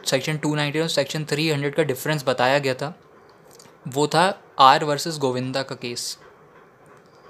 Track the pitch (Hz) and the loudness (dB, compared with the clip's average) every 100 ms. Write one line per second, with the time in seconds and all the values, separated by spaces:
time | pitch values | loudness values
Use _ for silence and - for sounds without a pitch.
0 | - 135 156 151 147 151 147 151 160 147 | -2 -2 -2 -4 -2 -2 -2 -2 -2 -2
1 | 135 160 151 147 160 143 143 143 151 127 | -2 -4 -4 -2 0 0 -2 0 -2 -2
2 | 147 151 131 123 127 143 135 127 143 - | -2 -2 -2 2 2 2 0 -4 -8 -12
3 | - - - - - - - - - 135 | -20 -20 -20 -20 -20 -20 -20 -18 -6 -2
4 | 147 156 190 - - - 131 151 151 143 | 2 4 2 0 -6 6 8 8 2 -2
5 | 170 151 135 127 131 131 131 127 120 120 | -4 -2 -2 -2 -4 -6 -6 -8 -10 -8
6 | - - - - - - - _ - - | -10 -12 -18 -20 -20 -20 -20 _ -20 -20
7 | _ - | _ -20